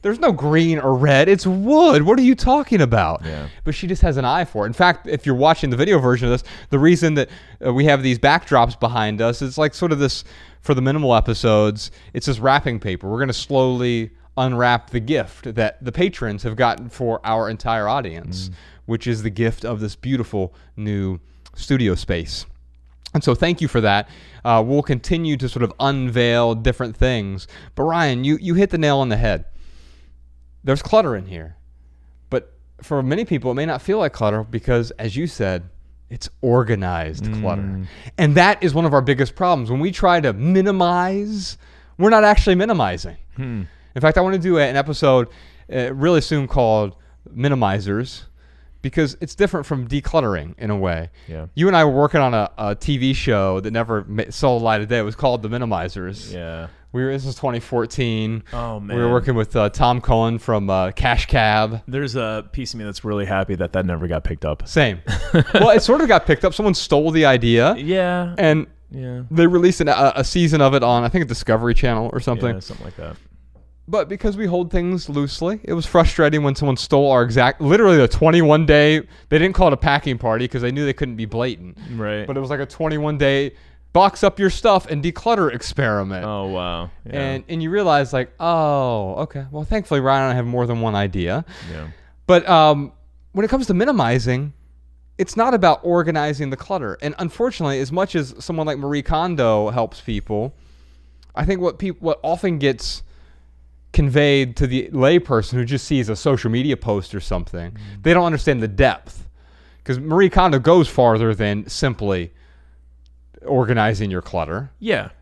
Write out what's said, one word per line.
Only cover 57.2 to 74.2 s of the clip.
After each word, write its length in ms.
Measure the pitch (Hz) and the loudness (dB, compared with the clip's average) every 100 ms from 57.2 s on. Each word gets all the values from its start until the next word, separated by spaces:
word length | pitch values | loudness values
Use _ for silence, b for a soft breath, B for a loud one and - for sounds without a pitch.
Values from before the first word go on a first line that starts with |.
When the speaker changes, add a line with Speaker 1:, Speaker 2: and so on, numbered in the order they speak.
Speaker 1:
was 100 | 135 | -8
twenty 260 | 123 135 117 | -6 -6 -6
fourteen. 840 | - 120 117 - 120 110 110 110 - | -4 -4 -4 -2 -2 -2 -4 -6 -8
Speaker 2:
Oh, 260 | 120 117 107 | -10 -8 -10
Speaker 1:
We 160 | 101 | -6
were 80 | 120 | -2
Speaker 2:
man. 80 | 120 | 2
Speaker 1:
working 220 | 120 117 117 | 2 2 0
with, 180 | 107 120 | 0 0
uh, 120 | 104 | 0
Tom 300 | - 123 123 | 2 2 2
Cohen 380 | - 113 113 113 | 2 2 2 -2
from, 300 | - 107 98 | -2 -2 0
uh, 200 | 95 92 | 0 -2
Cash 340 | - 127 120 - | 0 0 0 0
Cab. 560 | 131 110 107 110 113 - | 2 4 2 0 -4 -8
Speaker 2:
There's 260 | 131 143 120 | -6 -6 -4
a 320 | 110 107 - | -6 -6 -8
piece 200 | - 123 | -10 -10
of 40 | 117 | -10
me 60 | |
that's 200 | 107 95 | -12 -10
really 220 | 107 104 98 | -4 -4 -2
happy 280 | 95 95 92 | -2 -2 -2
that 160 | 87 | -2
that 120 | 92 92 | -2 -2
never 200 | 85 85 | -4 -4
got 160 | 80 | -4
picked 200 | - 78 | -4 -4
up. 220 | 76 76 - | -6 -6 -2
Speaker 1:
Same. 320 | - 131 90 - | 0 0 -2 -6
Speaker 2:
<laughs> 260 | - - 170 - | -6 2 2 4
Speaker 1:
Well, 160 | 202 220 | 4 6
it 120 | 214 | 6
sort 180 | - 269 | 6 2
of 80 | 302 | 6
got 180 | 185 - | 4 4
picked 180 | 240 | 2
up. 80 | 185 | 2
Someone 200 | - 214 | 0 -2
stole 360 | 180 - 151 156 | -2 0 2 2
the 160 | 160 147 | 4 4
idea. 480 | 127 117 117 131 190 | 4 4 4 4 0
Speaker 2:
Yeah. 580 | 147 185 180 180 175 175 | -2 -2 0 -2 -4 0
Speaker 1:
And 280 | 170 156 - - - | 2 2 -2 -14 -18
Speaker 2:
Yeah. 320 | 135 127 123 123 | -14 -12 -12 -4
Speaker 1:
they 160 | 160 170 | 4 4
released 340 | 180 180 - | 6 2 2
an, 80 | 151 | 0
a, 240 | 117 139 - | 4 2 2
a 80 | |
season 360 | 127 185 170 156 | -2 0 2 4
of 140 | 139 | 4
it 80 | 139 | 4
on, 180 | 120 120 | 2 2
I 40 | 120 | 0
think, 180 | 185 143 | -2 -4
Discovery 480 | 117 - 110 120 | -6 -2 0 2
Channel 360 | 117 127 113 117 | 2 2 -2 -4
or 80 | - | -6
something. 340 | 127 117 120 | -4 -4 -4
Speaker 2:
Yeah, 60 | 98 | -6
something 240 | - - | -10 -16
like 120 | - - | -16 -14
that. 200 | 80 - - - - - - _ - | -16 -16 -20 -20 -20 -20 -20 _ -6
Speaker 1:
But 220 | 202 165 | -4 -4
because 260 | 196 | -4